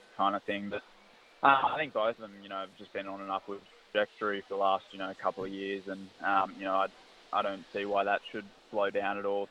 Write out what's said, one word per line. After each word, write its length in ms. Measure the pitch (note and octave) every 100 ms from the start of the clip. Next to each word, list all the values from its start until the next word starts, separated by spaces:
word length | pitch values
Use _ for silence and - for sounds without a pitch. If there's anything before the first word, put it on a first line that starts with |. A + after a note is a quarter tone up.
| - -
kind 180 | G2 G2+
of 60 |
thing. 260 | - G2+ G2+
But, 120 | G2+ - - - - - -
uh, 160 | C#3 C3+ -
I 40 | -
think 160 | D3+
both 220 | A2 A2 A#2
of 60 |
them, 120 | G#2+ G2+
you 80 | G2+
know, 120 | G2
have 140 | F#2+ -
just 120 | G2+
been 140 | G2+ G2
on 140 | G2
an 80 | G2
upward 300 | F#2+ - G2+ - - -
trajectory 500 | G#2 G#2 - G#2+ G2+
for 80 | -
the 80 | G2
last, 260 | G2 F#2+ -
you 80 | G2
know, 120 | F#2+ G2
couple 240 | F#2+ F#2+
of 60 | F#2+
years, 320 | G2 G2 G2 F#2+
and, 220 | F#2+ F#2+ -
um, 300 | F#2+ G2 F#2+ F#2+
you 60 | F#2+
know, 100 | F#2+
I, 120 | G2 - - - -
I 80 | G2+
don't 220 | G2+ G2 -
see 120 | G#2 G2+
why 180 | G2+
that 180 | G2 G2+ -
should 140 | A2+ G2+ - -
slow 220 | G#2+ G2+
down 260 | G2+ G2 G2+
at 80 | G2
all. 240 | G2+ G2+